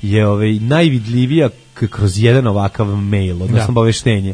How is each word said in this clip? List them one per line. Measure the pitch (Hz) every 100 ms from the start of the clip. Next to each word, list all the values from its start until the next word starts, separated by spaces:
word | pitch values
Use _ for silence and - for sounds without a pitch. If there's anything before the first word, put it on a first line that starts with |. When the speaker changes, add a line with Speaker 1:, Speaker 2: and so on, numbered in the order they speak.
Speaker 1:
je, | 104 104 104
ovaj, | 104 107
najvidljivija | 110 113 151 170 131 107 120 127 156 139 - -
k-, | - 110
kroz | - 104 92
jedan | 113 127 123
ovakav | 101 101 - 104
mail, | 101 101 101 95 87
odnosno | 92 120 107
Speaker 2:
Da. |
Speaker 1:
obaveštenje. | 120 113 110 - 107 98